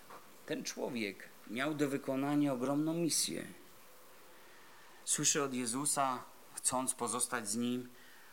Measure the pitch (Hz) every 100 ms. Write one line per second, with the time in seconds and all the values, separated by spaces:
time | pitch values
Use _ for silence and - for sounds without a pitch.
0 | - - - - - 151 - - 120 123
1 | 104 95 - - - 110 143 151 143 135
2 | - 135 139 147 147 127 127 143 156 165
3 | 165 - - 87 - - - - - -
4 | - - - - - - - - - -
5 | - - 143 160 139 127 123 123 147 -
6 | 135 123 - - - - - 127 127 -
7 | 117 120 - 123 107 113 120 123 123 -
8 | - - -